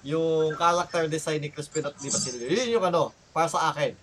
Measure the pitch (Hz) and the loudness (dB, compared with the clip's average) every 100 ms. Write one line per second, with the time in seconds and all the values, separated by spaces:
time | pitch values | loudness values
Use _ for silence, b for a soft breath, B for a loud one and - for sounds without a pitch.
0 | 135 160 165 160 156 156 170 175 175 175 | -2 0 2 2 2 2 2 2 0 0
1 | 160 156 156 156 147 151 147 156 143 - | 0 -2 -2 -4 -4 -10 -6 -4 -4 -6
2 | 139 - 139 123 120 190 247 233 185 170 | -4 -4 -4 -6 0 0 2 2 2 2
3 | 139 - _ 156 165 175 156 147 139 113 | 0 -2 _ -2 0 2 0 0 -2 -4